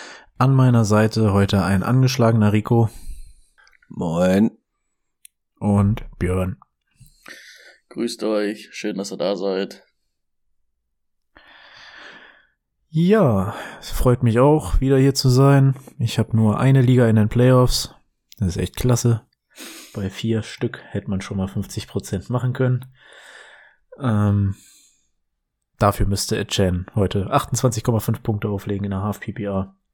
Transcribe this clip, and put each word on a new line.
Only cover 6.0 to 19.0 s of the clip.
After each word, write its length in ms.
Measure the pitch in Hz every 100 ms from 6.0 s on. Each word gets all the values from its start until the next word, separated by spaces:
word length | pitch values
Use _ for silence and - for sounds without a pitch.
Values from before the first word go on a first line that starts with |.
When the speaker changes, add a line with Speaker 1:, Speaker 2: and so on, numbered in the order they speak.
| - -
Speaker 1:
Björn. 380 | 90 92 92 - _ _ _ _ _ _ - - - - - _ _
Speaker 3:
Grüßt 340 | - 117 -
euch, 440 | 110 107 104 110 -
schön, 260 | - 104 98
dass 140 | 101
ihr 60 | 95
da 180 | 87 95
seid. 500 | 98 95 98 - _ _ _ _ _ _ _ _ _ _ _ _ _ _ _ - _ - - - - - - - - _ _ _ _ _ _
Speaker 1:
Ja, 680 | 156 175 220 131 98 98 - - -
es 120 | -
freut 320 | - 127 120
mich 160 | 120 113
auch, 420 | 139 151 - -
wieder 160 | 131 135
hier 160 | 135
zu 160 | 131 131
sein. 460 | 127 139 139 135 131 - -
Ich 200 | 117 -
hab 140 | -
nur 260 | 110 107 -
eine 220 | 135 135
Liga 260 | 123 127 117
in 80 | 110
den 140 | 107
Playoffs. 640 | 120 127 127 123 - - - _ _ _ -
Das 100 | 90
ist 80 | -
echt 180 | 87 -
klasse. 500 | 123 120